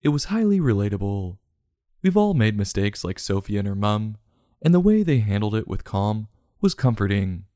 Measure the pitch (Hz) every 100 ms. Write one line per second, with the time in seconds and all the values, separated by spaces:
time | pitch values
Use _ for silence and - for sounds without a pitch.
0 | 147 147 - 214 214 196 147 101 101 98
1 | 101 101 92 90 _ _ _ _ _ _
2 | 185 190 208 170 110 104 98 - 104 101
3 | 87 95 - 98 95 101 101 98 104 107
4 | 107 107 _ _ _ _ 160 175 190 214
5 | 180 135 107 101 107 110 - 95 - 98
6 | 104 110 107 _ _ _ 202 - 131 113
7 | 101 101 98 87 95